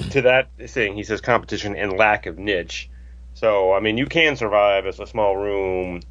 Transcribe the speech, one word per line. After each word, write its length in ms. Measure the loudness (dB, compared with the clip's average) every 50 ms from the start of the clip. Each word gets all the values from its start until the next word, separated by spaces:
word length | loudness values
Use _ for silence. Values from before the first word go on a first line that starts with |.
| -6 -2
to 120 | 0 2
that 260 | 4 4 4 4 2 -2 -6 -18 -18 -8
thing, 260 | -4 -2 -2 -2 -2
he 80 | -6
says 180 | -6 -4 -6 -4
competition 540 | 0 2 2 2 0 -2 -8 -6 -6 -6 -6
and 180 | -4 -4 -2 0
lack 300 | 2 4 4 2 0 -2
of 120 | -8 -12 -8
niche. 500 | -4 -2 -2 -2 -4 -6 -10 -12 -14 -14 -18 -20 -20 -20 -20 -20 -20 -20 -8
So, 380 | -2 0 2 2 4 4 2
I 80 | 2 2
mean, 180 | 2 0 0 0
you 80 | -2
can 300 | 0 2 2 4 2 2
survive 500 | 0 0 2 4 4 6 6 4 2 0
as 140 | -4 -6 -10
a 60 | -12
small 300 | -6 -2 0 0 2 0
room 640 | 0 -2 -4 -2 -2 -2 -2 -2 -2 -4 -6 -8 -10 -12 -12